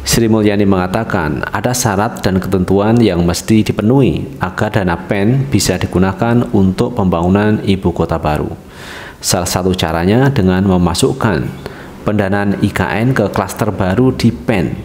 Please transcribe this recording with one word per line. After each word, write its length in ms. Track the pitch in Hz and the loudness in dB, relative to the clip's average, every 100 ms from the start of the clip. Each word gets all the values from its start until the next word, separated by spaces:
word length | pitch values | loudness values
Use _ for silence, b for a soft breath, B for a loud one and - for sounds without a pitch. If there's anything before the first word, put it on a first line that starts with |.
Sri 240 | - 127 117 | -2 0 2
Mulyani 400 | 110 107 104 101 | 4 2 2 2
mengatakan, 800 | 95 90 104 113 101 78 73 - | 2 2 -2 -2 -2 -2 -4 -4
ada 240 | 101 120 | -6 -6
syarat 480 | 123 120 95 107 - | -2 -2 0 -2 -2
dan 240 | - 95 | -2 -2
ketentuan 560 | 92 95 90 95 104 117 | 0 -2 2 2 4 4
yang 240 | 113 87 | 4 2
mesti 400 | 87 85 - 110 | 0 0 2 2
dipenuhi 640 | 107 - 104 135 123 71 - - | 2 0 2 4 4 0 -6 -8
agar 380 | - - 107 113 | -8 -4 -2 0
dana 180 | 92 85 | -2 -2
pen 480 | - 107 101 135 135 | -2 0 2 0 0
bisa 320 | 104 - 92 | 0 0 -2
digunakan 640 | 98 90 92 95 117 120 120 | 0 0 0 0 0 2 2
untuk 460 | 104 95 92 120 120 | 2 2 2 -2 0
pembangunan 640 | 95 82 87 98 107 107 | 0 2 2 2 2 0
ibu 320 | - 95 92 85 | 0 0 0 -2
kota 240 | 82 80 | -2 -2
baru. 320 | - 76 76 - - B B B B B | -2 -2 -4 -8 -16 B B B B B
Salah 260 | - 95 87 | -4 -2 -2
satu 300 | - 92 92 | -2 0 0
caranya 560 | 82 82 87 110 139 | 0 0 2 4 4
dengan 320 | 135 92 92 98 | 2 2 2 2
memasukkan 800 | 92 87 80 139 135 120 82 62 - B B B B - | 2 2 2 0 0 0 0 -4 -8 B B B B -4
pendanaan 500 | 107 98 98 101 98 101 | -2 0 0 -2 0 -2
I 60 | |
K 60 | - 87 98 117 | -2 -4 0 0
N 80 | |
ke 160 | 127 101 | 0 0
klaster 400 | - 98 - 110 | -2 -4 -2 -4
baru 400 | 92 95 95 131 | -2 -2 2 2
di 240 | 127 120 | 2 0
pen 400 | - - 110 71 - | 0 -2 -2 0 -4